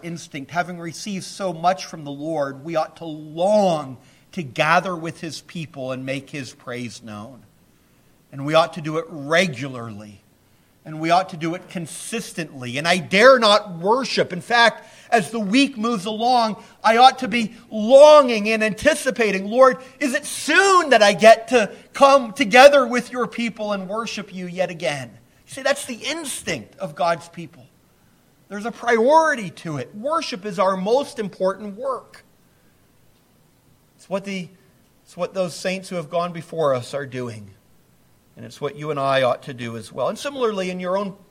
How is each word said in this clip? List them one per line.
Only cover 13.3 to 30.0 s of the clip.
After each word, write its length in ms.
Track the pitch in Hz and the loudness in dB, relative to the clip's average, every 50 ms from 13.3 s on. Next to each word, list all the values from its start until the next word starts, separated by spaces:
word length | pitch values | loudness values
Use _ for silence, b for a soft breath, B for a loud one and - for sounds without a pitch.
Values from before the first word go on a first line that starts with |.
| 269 247 | 8 8
not 400 | 233 208 202 208 - 202 175 160 | 6 4 4 4 2 -2 -10 -4
worship. 560 | 170 196 226 262 254 - - 196 160 - 185 | 0 0 0 0 0 -2 -2 -2 -2 -2 -4
In 80 | 175 | -10
fact, 460 | - - 233 240 233 220 220 - B B B B B B | -6 0 4 4 4 4 4 0 B B B B B B
as 180 | B 233 175 - | B 0 0 -2
the 100 | 226 233 | -6 -6
week 380 | 208 185 208 262 277 - - 214 | -4 0 2 2 2 2 0 -4
moves 280 | 214 233 247 202 170 | -4 -4 -4 -4 -6
along, 580 | 220 220 214 233 240 254 240 226 220 196 B B B B B B | -6 -6 -2 0 2 2 2 2 0 -4 B B B B B B
I 140 | 214 226 233 | 2 6 8
ought 220 | 254 262 262 - | 8 6 6 4
to 80 | 254 214 | -6 -4
be 260 | 226 240 226 - B B B B | -4 -4 -4 -4 B B B B
longing 800 | - 214 214 220 269 269 294 302 302 302 277 247 233 214 202 214 | -10 -6 2 6 10 10 12 12 10 10 8 6 2 -2 -2 -2
and 140 | 226 220 214 | -2 0 0
anticipating, 840 | 214 190 - - 285 311 - - 262 196 - 226 208 190 190 190 202 | -2 -2 0 0 0 0 0 -2 -4 -2 -2 0 0 -2 -2 -4 -2
"Lord, 280 | 220 254 262 262 254 254 B B B B | 4 6 6 6 6 2 B B B B
is 140 | 294 269 240 | -4 -4 -4
it 120 | 294 285 | -4 -6
soon 640 | - - - - - 311 359 392 392 381 359 339 285 | -8 -12 -8 -4 0 2 4 4 6 4 4 4 4
that 140 | 247 220 208 | 4 6 6
I 100 | 202 208 | 6 4
get 360 | 156 208 220 226 - - - | 6 8 8 8 8 4 0
to 260 | 254 240 208 190 B B B B B | 0 2 2 0 B B B B B
come 400 | - 277 277 269 277 247 220 196 | 4 6 6 6 6 4 0 -4
together 540 | - 277 196 214 247 262 285 285 285 254 233 | -4 0 4 8 10 10 10 10 6 2 2
with 240 | 247 247 - - | -2 -4 -4 -6
your 160 | 254 254 233 - | -6 -6 -6 -6
people 460 | - - 233 233 - - 214 208 208 | -6 -6 -6 -6 -6 -6 -6 -6 -6
and 160 | 196 190 180 | -6 -6 -8
worship 440 | 202 220 233 - - 214 196 - 180 | -8 -8 -8 -8 -8 -10 -12 -12 -12
you 140 | 185 180 175 | -12 -12 -8
yet 240 | 175 185 180 170 | -6 -4 -4 -4
again?" 400 | 180 160 175 160 147 139 127 117 101 - _ b b b b b | -6 -6 -6 -6 -6 -6 -10 -14 -18 -20 _ b b b b b
You 60 | - | -12
see, 80 | 269 | -6
that's 240 | 262 269 277 277 - | -2 -2 -2 -2 -4
the 100 | - 240 | -12 -12
instinct 800 | 208 208 247 302 339 330 262 - - - 208 170 123 101 - _ - | -10 -8 -8 -8 -8 -8 -10 -12 -10 -8 -8 -8 -8 -10 -14 _ -14
of 180 | 196 165 151 | -14 -10 -6
God's 320 | - 180 170 170 165 - - | -4 -2 -2 -2 -4 -6 -16
people. 380 | - - 165 - _ - 120 _ _ _ _ _ b b b b b b b b b _ _ - | -18 -16 -16 -18 _ -20 -20 _ _ _ _ _ b b b b b b b b b _ _ -14
There's 180 | 190 208 202 | -12 -10 -10
a 60 | 233 | -10
priority 800 | - - - 233 240 226 220 262 302 320 320 311 294 240 208 165 | -10 -6 -2 0 2 4 4 6 6 6 6 4 0 -2 -6 -10
to 260 | - - - 170 151 139 | -12 -12 -10 -10 -8 -8
it. 160 | 123 - - | -8 -10 -12
Worship 520 | 208 | -10